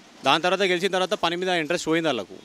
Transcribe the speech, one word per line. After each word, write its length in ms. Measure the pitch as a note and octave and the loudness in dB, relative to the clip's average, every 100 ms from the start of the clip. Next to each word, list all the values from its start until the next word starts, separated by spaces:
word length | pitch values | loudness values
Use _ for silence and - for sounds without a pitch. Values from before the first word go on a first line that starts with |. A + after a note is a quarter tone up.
| - - C3+ | -20 -4 2
దాని 180 | D#3 | 2
తర్వాత 180 | F3 F#3 | 4 2
గెలిచిన 300 | G3 F3 F#3 | 2 0 0
తర్వాత 220 | F#3 F3+ | 0 -2
పని 220 | G#3 E3+ F3 | -2 -2 -2
మీద 140 | F#3 | -2
ఇంట్రెస్ట్ 380 | F3+ D3+ F3 - | 0 0 -2 0
పోయింది 200 | D#3+ D#3+ | 0 0
వాళ్ళకు. 280 | B2 F#2 F#2+ | -2 -4 -12